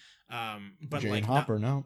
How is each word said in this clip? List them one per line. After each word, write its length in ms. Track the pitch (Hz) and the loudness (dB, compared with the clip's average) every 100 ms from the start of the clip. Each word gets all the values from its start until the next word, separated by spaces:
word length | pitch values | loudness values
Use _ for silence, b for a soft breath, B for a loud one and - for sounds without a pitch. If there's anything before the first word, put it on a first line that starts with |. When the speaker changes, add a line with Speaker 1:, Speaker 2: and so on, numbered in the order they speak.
| b b - | b b -12
Speaker 1:
Um, 440 | 120 113 104 101 - | -6 -6 -8 -12 -14
but, 180 | 139 147 | -6 -2
Speaker 2:
Jane 120 | 107 | 0
Speaker 1:
like, 120 | 107 | 2
Speaker 2:
Hopper 340 | 107 135 - 107 | 4 2 4 2
Speaker 1:
not 260 | 117 139 | 2 0